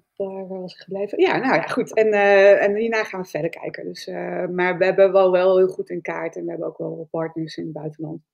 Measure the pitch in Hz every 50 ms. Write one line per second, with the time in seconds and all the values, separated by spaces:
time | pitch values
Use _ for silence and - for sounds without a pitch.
0 | _ _ _ - 202 190 190 190 190 185 190 185 185 180 - - - - 185 196
1 | 202 202 - - 370 359 - 170 240 269 175 - - - - 262 208 - - 220
2 | 220 220 208 202 202 202 202 196 190 202 196 131 151 202 202 208 233 233 226 220
3 | 208 - - 185 185 - - 151 156 165 - - - 160 160 170 175 180 175 -
4 | - 190 180 175 175 180 180 175 180 175 180 180 180 180 180 165 190 190 180 196
5 | 196 190 180 196 190 185 180 180 180 190 185 185 190 185 185 - 196 - 180 175
6 | 165 - 165 165 165 165 - 180 170 170 165 165 165 160 - - 165 160 165 165
7 | 165 156 - 165 160 160 160 165 160 160 - - 170 165 151 151 147 156 151 -
8 | 160 151 156 - - _